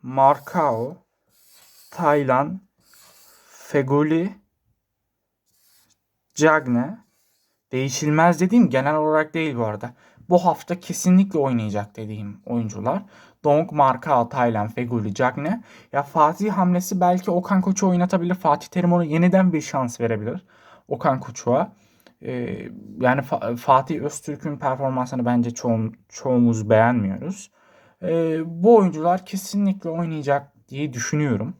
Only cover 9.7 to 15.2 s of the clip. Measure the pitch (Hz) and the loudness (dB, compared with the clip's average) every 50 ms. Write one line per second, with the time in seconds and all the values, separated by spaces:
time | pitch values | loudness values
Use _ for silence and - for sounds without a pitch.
9.7 | 107 101 120 123 - _ _ _ _ _ - - 180 175 175 180 156 - - - | -4 -6 -10 -12 -14 _ _ _ _ _ -2 2 2 4 4 2 0 -2 -6 -10
10.7 | 180 180 - - - - - 180 180 185 196 196 190 156 139 135 123 117 110 107 | -10 -10 -8 -12 -10 -2 2 4 6 6 4 2 0 -2 0 0 0 -2 -2 -2
11.7 | 101 104 107 110 _ - 113 107 107 104 104 101 101 - _ - 120 120 113 107 | -4 -4 -6 -6 _ -14 -12 -12 -10 -10 -12 -12 -14 -16 _ -6 -4 -4 -4 -4
12.7 | 104 101 101 123 147 202 196 - - - - _ _ _ - 151 143 151 160 - | -8 -6 -4 -4 -4 -4 -6 -12 -20 -20 -20 _ _ _ 0 2 2 2 0 -2
13.7 | 151 151 139 135 127 120 - 160 143 123 117 120 - 135 123 120 113 107 104 107 | 0 2 2 2 2 0 -2 0 2 2 2 0 -2 0 0 0 0 -2 -4 -4
14.7 | - - 123 120 123 117 101 104 98 - | -6 -6 -6 -4 -4 -4 -4 -4 -2 -2